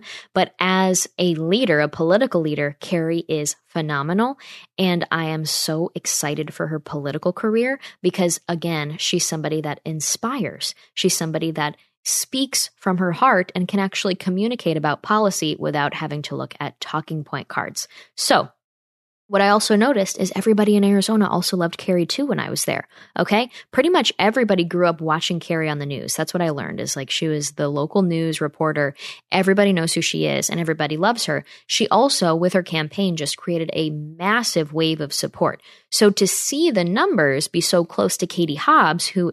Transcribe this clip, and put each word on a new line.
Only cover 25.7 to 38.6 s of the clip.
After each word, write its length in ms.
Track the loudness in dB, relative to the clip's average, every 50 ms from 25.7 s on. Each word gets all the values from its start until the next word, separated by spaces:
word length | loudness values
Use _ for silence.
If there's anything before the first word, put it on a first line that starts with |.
| -2 -4
the 60 | -4
news. 280 | -6 -6 -6 -6 -6 -4
That's 200 | -4 -4 -4 -2
what 80 | -2
I 80 | 0 0
learned, 320 | -2 -4 -6 -8 -8 -8
is, 160 | -6 -6 -6
like, 120 | -6 -6 -6
she 200 | -4 -2 -2 -2
was 240 | -2 -2 -4 -4 -4
the 160 | -4 -2 -2
local 320 | -2 -2 -2 0 0 2
news 400 | 2 2 2 0 0 -2 -2 -2
reporter. 520 | -4 -4 -4 -2 -2 -2 0 0 -2 -2 -4 -8 -14 -16 -16 -16 _ -2
Everybody 400 | 0 2 4 4 4 4 4 4
knows 220 | 4 2 0 0 0
who 80 | -2
she 260 | -2 -2 -2 -2 -2
is 220 | 0 0 -2 -2 -2
and 100 | -2 -2
everybody 380 | -2 -2 -2 -2 -2 -4 -2
loves 280 | 0 0 0 0 0 -2
her. 200 | -4 -4 -4 -6 -10 -16 -18 _
She 200 | -4 -2 0 2
also, 480 | 4 4 4 4 4 2 2 2 2 2
with 180 | 2 2 2 2
her 100 | 2 0
campaign, 520 | 0 -2 -4 -4 -4 -2 -2 0 0 0
just 220 | -2 -4 -6 -6
created 340 | -6 -4 -2 -2 -2 -2 -2 -2
a 180 | -2 -2 -2
massive 800 | -4 -6 -8 -10 -10 -4 -2 0 0 0 0 0 0 -2 -2 -2 0
wave 260 | 0 0 0 0 -2
of 140 | -4 -6 -6
support. 500 | -6 -6 -4 -2 0 0 0 -2 -4 _ -20 -20 -20 _ -4
So 200 | 2 4 6 6
to 160 | 6 4 2
see 420 | 0 0 -2 -2 -2 0 2 2 2
the 140 | 2 2 2
numbers 640 | 2 2 2 2 2 4 4 4 4 2 0 -2
be 140 | -2 0 0
so 240 | 0 2 2 2 2
close 320 | 2 0 0 0 0 0
to 100 | -2 -4
Katie 280 | -4 -2 -2 -2 -2 -2
Hobbs, 520 | -2